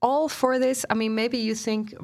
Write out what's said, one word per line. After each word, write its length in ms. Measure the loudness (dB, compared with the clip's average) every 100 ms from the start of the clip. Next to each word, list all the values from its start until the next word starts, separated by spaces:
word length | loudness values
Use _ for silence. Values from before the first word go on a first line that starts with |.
all 280 | 2 2 0
for 320 | 0 0 2
this. 260 | 2 0 0
I 60 |
mean, 220 | 0 0 0
maybe 220 | 0 0
you 180 | -2 -2
think, 380 | -2 -2 -4 -10